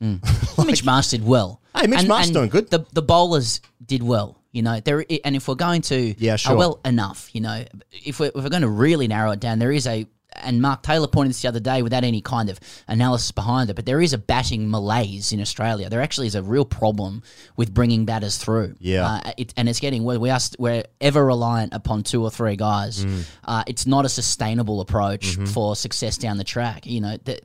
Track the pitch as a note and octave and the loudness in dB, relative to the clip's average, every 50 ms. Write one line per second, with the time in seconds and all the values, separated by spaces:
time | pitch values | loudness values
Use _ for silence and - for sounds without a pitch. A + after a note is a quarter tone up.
0 | A2+ G#2+ G2+ F#2 - - - - - - - - D#3 D#4+ - - - C3 B2+ C3+ | -2 -2 -2 -2 2 2 2 2 2 -2 2 2 2 4 2 2 2 4 4 4
1 | B2+ - - A#2 G#2+ A2+ B2+ B2 G2+ F2 G#2+ - _ _ - - D#4 A3 B3+ F3 | 2 2 -2 0 2 4 4 4 2 0 -6 -12 _ _ -2 0 2 4 6 6
2 | F#3 G3+ G#3 F#3+ F3+ E3+ E3 D#3+ B2+ G#2 - F#3+ A3 - F3+ E3 D#3 - - E3 | 6 6 4 4 4 2 2 2 2 4 2 2 2 2 0 -2 -2 -2 -4 -2
3 | D3+ C3 E3+ E3+ F3 F3 E3 D3 B2 A2+ - - - _ _ _ A#2+ - C3+ B2+ | 2 4 6 6 6 4 4 2 2 0 -4 -6 -8 _ _ _ -6 -4 -2 0
4 | A#2+ A#2+ B2 G#2+ G2+ - - _ _ _ - A#2+ A2+ A2+ A#2 A2 G#2+ D3+ C#3+ D3+ | 2 2 2 2 0 -2 -8 _ _ _ -2 0 0 0 0 0 0 0 0 0
5 | D#3 - E3 D3 - C#3+ C#3 C3+ - - C3+ C3 F3 F3 F3 E3+ D#3+ - C#3 C3 | 0 -2 -4 -2 -2 -2 -2 -2 -2 -4 -2 -2 0 2 2 0 0 0 0 0
6 | B2 A2+ G#2 - A2+ A2+ G#2+ G#2+ - C3+ C#3 - F3+ E3+ D3+ - - C3 B2 A#2 | 0 0 -2 0 2 2 2 2 2 2 4 4 4 2 0 -2 -2 0 0 2
7 | G2+ F#2+ - - - - _ A2+ A2 A2 A2 A2+ B2+ - - G2+ - _ _ F#2+ | 0 -2 -6 -12 -18 -12 _ -6 -6 -4 -6 -8 -10 -12 -16 -20 -20 _ _ -12
8 | - D3 C#3 - D3+ C#3+ - C#3 C3 C3+ E3 F3+ D3 A2+ G#2+ G#2 B2+ D#3 E3+ D3+ | -10 -10 -4 -2 -2 -2 -2 -4 -4 -2 0 2 2 2 4 4 4 4 4 4
9 | C3 A2 G#2+ G#2+ A2 A2 G2+ G#2 A2+ A#2+ A2+ A2 A#2 B2+ C#3+ D3 B2+ C3 A2+ A2 | 2 0 0 0 0 0 0 -2 -2 -2 0 2 2 2 0 0 0 -2 -4 -4
10 | A2 - _ _ _ _ - - - B2+ B2 A#2+ - - C3+ - - D3+ D#3 D#3+ | -6 -8 _ _ _ _ -20 -12 -6 -2 0 2 2 2 0 -2 0 0 2 2
11 | D3+ C#3+ - D#3 C#3 C3+ B2 - - B2 A#2 A#2 G#2 C3 C3 C3 A#2+ A#2 B2+ B2+ | 2 2 2 2 2 2 0 0 -2 -2 -2 -2 -2 0 0 0 0 0 0 0
12 | B2+ B2 A2+ G#2+ - - B2 A#2 A2+ G2+ F#2 - - - - - _ - A2+ A2+ | 0 0 0 -2 -2 -2 -2 -2 -2 -2 -6 -10 -16 -20 -20 -20 _ -2 0 2
13 | A#2+ B2+ B2+ B2 - - - - G2 A#2 B2 C3 B2+ G#2 F#2+ - A2 B2 C3 D#3 | 2 2 2 0 -2 -4 -4 -4 -2 0 0 0 0 -2 -4 -6 -4 0 2 2
14 | F3 E3 C3+ A#2 G2+ - A#2+ B2 B2+ - B2+ A2 G#2+ G#2+ G#2+ G#2+ G2+ G#2 A2 B2 | 2 2 0 -2 -2 0 0 0 0 -2 -2 -2 -2 0 -2 -2 0 0 0 0
15 | A2+ G2+ G2 G2 G2+ - A2+ G#2 G2+ - - - A2+ A2+ A2+ G2+ F#2+ F#2 G#2+ A#2 | 0 -2 -4 -6 -6 -4 -4 -2 -4 -4 -4 -4 -2 -2 -2 -4 -4 -4 -2 -2
16 | C#3 D#3 - - C3 A2 G2+ G#2 F#2 G2 A2+ C#3+ C3+ - - - A2+ G#2+ G#2+ G#2 | -2 -2 -2 -4 -4 -2 -2 -4 -2 0 2 2 2 0 0 0 0 0 0 0
17 | G2+ F#2+ G2+ A2+ - - - - - - _ - A#2+ G#2+ F#2+ A#2 A#2+ A#2 A#2 A2 | -4 -6 -8 -10 -14 -18 -20 -20 -20 -12 _ -4 -4 0 2 2 4 4 4 2
18 | A2 G#2+ A2+ A2 G#2 G2+ - - - - A2 A2+ G2+ - - - F2+ F2+ F#2 F#2 | 2 0 -2 -4 -4 -4 -6 -6 -2 -2 0 0 0 -4 -8 -8 -4 0 0 2
19 | F2+ A2 A2 G2 - G#2+ - - B2 - - - A#2 A#2 A#2 - - C#3 C3+ A#2 | 2 0 -2 -4 -6 -10 -8 -8 -10 -8 -4 -2 0 0 0 -2 -2 -4 -2 -2
20 | A2+ B2 B2 A#2 A#2 B2+ C3 B2 - - - - A#2+ A#2 A#2 A#2 - - _ _ | -2 -2 0 0 0 0 0 0 -2 -4 -6 -4 -2 -2 -2 -2 -4 -8 _ _
21 | - C#3+ C#3 D3+ C#3 C3 B2+ A#2+ A#2 A#2 A#2 A2+ A2 - - G#2+ - - A2 G#2+ | -2 2 4 4 4 4 2 2 0 0 0 0 -2 -2 -6 -6 -4 -2 -2 -2
22 | G#2 - - A#2+ A2+ A2 - - A#2+ A2 G2+ G2 G#2+ G#2+ G#2 G2+ G2+ G2+ A2 G2 | -2 -2 -2 -2 -2 -2 -2 -2 -2 -2 0 0 0 0 0 0 -2 -4 -6 -4
23 | G2 F#2+ F#2+ F2+ E2+ - - - - - A#2 A2+ - - B2 - - C3 C3+ C#3 | -4 -2 -2 -4 -6 -10 -14 -14 -8 -6 -4 -4 -4 -4 -6 -4 0 2 2 2
24 | C#3 B2+ - C3+ A#2+ - - - A#2 A2 A2+ A#2+ A#2 G#2 G#2+ G2+ F2+ - - A2 | 2 0 -2 -2 -2 -2 -2 -2 -2 -2 0 0 0 0 -2 -4 -2 -2 0 0
25 | G2+ G2 G2+ G2+ G2 G2 F#2 F#2 G2 G2 G2+ G#2 G#2+ G#2 G#2 - - G#2 - - | 0 0 -2 -2 -4 -4 -4 -2 -4 -2 -2 -2 -2 -2 -2 -4 -6 -6 -6 -4
26 | A#2+ A2 - - A#2+ A2+ G#2 G2+ G2 - - A#2+ A#2+ A#2 G#2+ - - - A#2+ A#2 | -4 -4 -4 -4 -4 -4 -4 -4 -4 -4 -4 -4 -4 -4 -6 -8 -10 -8 -6 -4
27 | G#2 G#2 G#2+ - - - C3 - | -4 -4 -6 -8 -8 -10 -10 -10